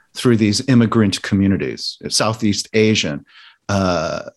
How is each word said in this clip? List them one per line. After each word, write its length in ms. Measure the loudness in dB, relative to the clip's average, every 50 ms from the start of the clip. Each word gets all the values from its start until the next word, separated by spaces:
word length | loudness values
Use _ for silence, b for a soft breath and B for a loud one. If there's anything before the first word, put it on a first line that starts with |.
| _ _ -10
through 220 | -2 2 2 4
these 300 | 4 4 2 2 0 0 2
immigrant 520 | 4 4 4 4 2 2 2 2 0 -4
communities, 760 | -2 -2 0 2 2 2 0 0 -2 -6 -8 -8 -10 -12 -12 -12 -10 -6
Southeast 600 | -2 -2 -2 -2 -2 -2 -2 -2 -2 -2 -6 -2
Asian, 520 | 0 2 2 4 2 0 -2 -4 -6 -10 b b b b b b b b _ -4
uh, 600 | -2 0 0 0 0 -2 -2 -4 -6 -8 -10 -12 -10